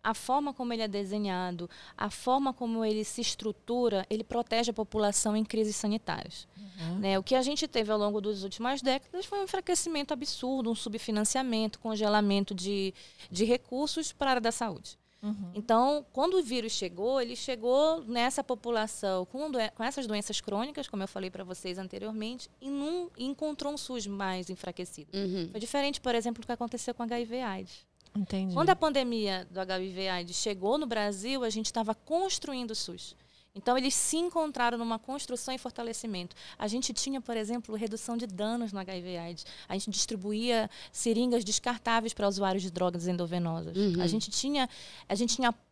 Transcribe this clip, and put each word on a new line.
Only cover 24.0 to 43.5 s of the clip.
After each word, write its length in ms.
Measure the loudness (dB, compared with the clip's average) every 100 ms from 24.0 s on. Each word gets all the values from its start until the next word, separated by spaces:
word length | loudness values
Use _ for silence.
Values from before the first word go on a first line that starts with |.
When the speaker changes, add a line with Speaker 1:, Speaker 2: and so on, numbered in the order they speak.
| -4
Speaker 1:
mais 420 | -2 -2 -2 -4
enfraquecido. 600 | -8 -8 -8 -10 -10 -8
Speaker 3:
Uhum. 360 | -4 -2 -2 -2
Speaker 1:
Foi 80 | -6
diferente, 400 | -2 0 0 -2
por 160 | 0 2
exemplo, 240 | 0 -4
do 60 | -6
que 80 |
aconteceu 400 | -4 -4 -4 -6
com 100 | -4
H 160 | -2 -2
I 60 | -2
V 160 | -4
aids. 440 | -4 -4 -8 -16 _ _ -6 -2
Speaker 2:
Entendi. 380 | 0 0 2
Speaker 1:
Quando 160 | 6 6
a 60 | 6
pandemia 680 | 6 4 2 2 0 -2 -4
do 80 | -6
H 200 | -2 -2
I 80 | -2
V 160 | -2 -2
aids 300 | -2 -2 -2
chegou 400 | -2 0 2 2
no 100 | 2
Brasil, 560 | 0 0 -2 -2 0
a 60 | 0
gente 240 | -2 -2
tava 200 | 0 0
construindo 800 | -2 0 2 2 -2 -4 -6 -6
o 40 | -6
sus. 380 | -6 -8 -14 -16 _ _ _ -2
Então, 200 | 4 4
eles 200 | 4 2
se 200 | 2 2
encontraram 600 | 2 2 0 2 2 2
numa 220 | -2 -2
construção 520 | -4 -8 -4 -6 -4
e 40 | -4
fortalecimento. 760 | -6 -6 -6 -4 -4 -4 -6 -12 -18 -6
A 100 | -2
gente 260 | 0 0
tinha, 260 | -2 -2 -2
por 160 | -2 -4
exemplo, 400 | -2 -4 -4 -4
redução 400 | -4 -4 -4 -4
de 120 | -4
danos 440 | -2 -2 0 -2
no 80 | -4
H 160 | -6 -8
I 60 |
V 160 | -6 -6
aids. 280 | -8 -10 -12 -16 -6
A 60 |
gente 160 | -4 -2
distribuía 800 | 0 0 -2 -2 -2 2 2 2 -6 -12
seringas 500 | -2 2 4 4 2
descartáveis 680 | 2 0 0 -2 2 2 2
pra 140 | 0 0
usuários 340 | 2 2 2
de 80 | -2
drogas 360 | 0 0 2 -2
endovenosas. 680 | 0 0 0 0